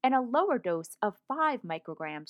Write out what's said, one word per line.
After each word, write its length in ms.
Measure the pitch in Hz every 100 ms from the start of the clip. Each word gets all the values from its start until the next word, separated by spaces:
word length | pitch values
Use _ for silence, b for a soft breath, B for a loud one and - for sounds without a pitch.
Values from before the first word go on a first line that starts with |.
and 140 | 262 262
a 60 |
lower 360 | 247 269 392 320
dose 380 | 185 165 165 -
of 140 | 208 - _
five 320 | 277 311 254
micrograms 680 | 175 165 - 156 156 151